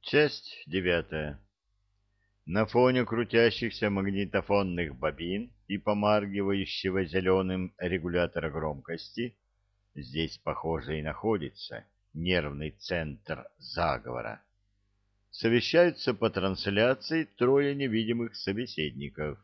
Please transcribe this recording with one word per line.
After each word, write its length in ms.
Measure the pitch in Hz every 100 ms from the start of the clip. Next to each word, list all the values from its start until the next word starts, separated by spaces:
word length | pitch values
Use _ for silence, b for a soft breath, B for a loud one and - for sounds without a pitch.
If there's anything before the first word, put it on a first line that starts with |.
| -
Часть 500 | 143 147 - - - -
девятая. 720 | 90 90 85 78 78 76 73 _ _ _ _ _ _ _ _ _ _ -
На 200 | 95 107
фоне 400 | 120 127 127 117
крутящихся 840 | 117 113 113 117 - 117 - 107
магнитофонных 1040 | 98 98 98 98 98 - 101 95 87 82
бобин 600 | 64 78 71 85 98 123 _ -
и 80 | 98
помаргивающего 1300 | - 104 104 107 101 98 98 98 95 - 98 95 87
зеленым 680 | 90 90 92 92 92 90 -
регулятора 720 | 90 90 85 85 85 85 80
громкости, 880 | 76 78 71 - 82 - - 120 _ _ _ _ _ _ 71
здесь, 420 | 64 71 80 -
похоже, 600 | - 73 80 80 73 78
и 20 |
находится 840 | 76 71 107 104 71 - - 57 _ _ _
нервный 580 | 78 85 90 73 71 76
центр 760 | - - 87 78 71 - 69 - _
заговора, 840 | - - 85 64 62 62 55 55 _ _ _ _ _ _ _ _ _
совещаются 840 | - 113 117 - 165 175 - -
по 160 | 110 113
трансляции 960 | 101 95 92 104 98 120 135 - 160 156 _
трое 360 | 147 139 143
невидимых 600 | 139 135 110 110 117 117 -
собеседников. 1040 | - 101 123 - 76 64 71 - 76 69